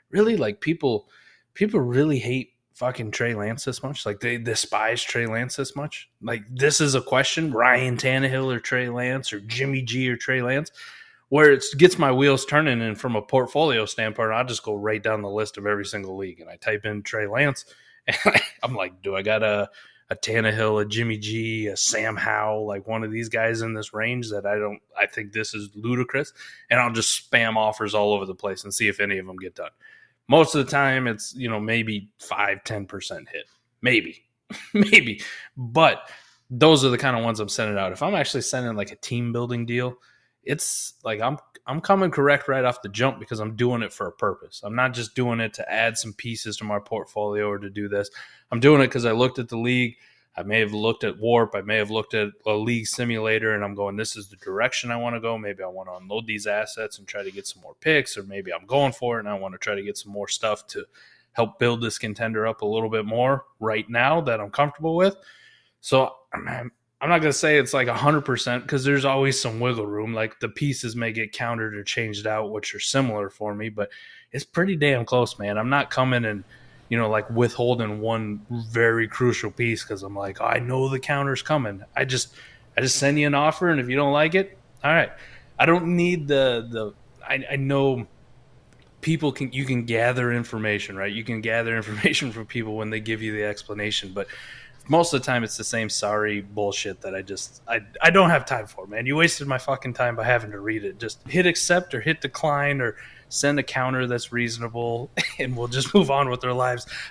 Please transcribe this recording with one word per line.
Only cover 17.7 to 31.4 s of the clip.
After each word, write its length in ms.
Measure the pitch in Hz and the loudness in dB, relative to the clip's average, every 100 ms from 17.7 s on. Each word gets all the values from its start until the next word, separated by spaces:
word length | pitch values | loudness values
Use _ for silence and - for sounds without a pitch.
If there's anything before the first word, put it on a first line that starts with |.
| - _ | -20 _
<laughs> 200 | _ - | _ -6
and 280 | - 202 - - - | 0 2 2 -2 -6
I'm 120 | 120 | -6
like, 280 | 120 92 92 | -4 -6 -6
"Do 140 | 98 95 | -6 -4
I 60 | |
got 200 | 98 107 | 0 2
a, 260 | 107 104 101 - - _ - | 2 0 -2 -6 -20 _ -10
a 60 | - | -6
Tannehill, 640 | - 113 110 107 110 107 | -2 0 2 2 2 2
a 40 | 104 | 0
Jimmy 320 | 107 117 107 | 0 -2 -2
G, 480 | 104 113 113 110 104 | -4 -4 -4 -4 -4
a 100 | 95 | -2
Sam 400 | - 110 113 104 | -2 0 -2 -2
Howell, 500 | - 107 107 107 107 | -2 -2 -2 -2 -4
like, 200 | 98 98 | -8 -6
one 160 | 113 | -6
of 80 | 110 | -4
these 160 | 110 113 | -6 -4
guys 320 | 113 113 113 | -2 -2 -2
in 120 | 113 | -4
this 180 | 110 104 | -6 -8
range 380 | 107 113 123 117 | -6 -4 -4 -6
that 160 | 101 98 | -6 -2
I 100 | 104 | -2
don't, 220 | 104 101 _ - | -4 -8 _ -4
I 100 | 101 | -4
think 260 | - 104 | -4 -8
this 200 | 107 110 | -6 -6
is 160 | 110 101 | -8 -12
ludicrous?" 580 | 104 113 123 123 135 151 - - - - | -8 -4 -2 -2 -2 -4 -10 -20 -14 0
And 100 | 120 | 2
I'll 120 | 120 | 2
just 360 | 113 110 - - | 2 0 -2 2
spam 260 | 120 113 110 | 2 4 2
offers 380 | 107 107 107 | 2 0 0
all 200 | 104 104 | 2 4
over 100 | 104 | 2
the 100 | 95 | -2
place 300 | 92 104 95 | -6 -8 -8
and 80 | 101 | -6
see 160 | - 107 | 0 0
if 120 | 98 | 0
any 180 | 101 98 | -2 -2
of 80 | 92 | -6
them 100 | 92 | -12
get 200 | 90 - | -12 -10
done. 160 | 80 _ - - _ _ - | -12 _ -20 -20 _ _ 4
Most 260 | 147 156 | 6 8
of 100 | 151 | 4
the 60 | 127 | 0
time, 360 | 147 139 131 123 | 2 2 2 0
it's, 260 | 110 - | -4 -8
you 160 | 127 | -8